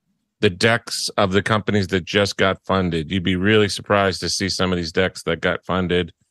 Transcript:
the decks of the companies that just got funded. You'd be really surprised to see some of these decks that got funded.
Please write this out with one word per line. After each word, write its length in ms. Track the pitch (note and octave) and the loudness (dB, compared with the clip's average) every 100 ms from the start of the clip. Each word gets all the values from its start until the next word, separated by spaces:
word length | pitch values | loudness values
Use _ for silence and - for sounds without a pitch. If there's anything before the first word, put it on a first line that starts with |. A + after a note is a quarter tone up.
| _ _ _ _ | _ _ _ _
the 80 | G#2 | 0
decks 640 | F2+ A2+ A#2 - - - - | 2 2 2 -2 -8 -4 0
of 140 | G2+ | 2
the 100 | G2 | 2
companies 460 | F#2+ G#2+ - G2+ F2+ | 0 0 0 -2 0
that 180 | F#2+ E2 | -2 0
just 320 | G2+ G2 - | 0 0 0
got 260 | G2 F2+ | 0 0
funded. 460 | - F#2+ F2+ E2 D2+ | -2 0 0 -2 -2
You'd 120 | F#2+ | -2
be 140 | F2 F2+ | 0 0
really 320 | G2 A2 G#2 | 2 4 2
surprised 520 | - - G2+ G2 E2+ | -2 0 2 2 0
to 100 | E2+ | -4
see 180 | - G2 | -2 -4
some 240 | - F#2 | -2 0
of 60 | F2 | -2
these 120 | E2 | -2
decks 320 | F#2+ F#2 - | -2 -2 -2
that 180 | E2+ E2 | -6 -2
got 240 | F2+ - - | -2 -4 -2
funded. 480 | F2+ F2+ F2 E2 - _ | -2 0 0 -2 -8 _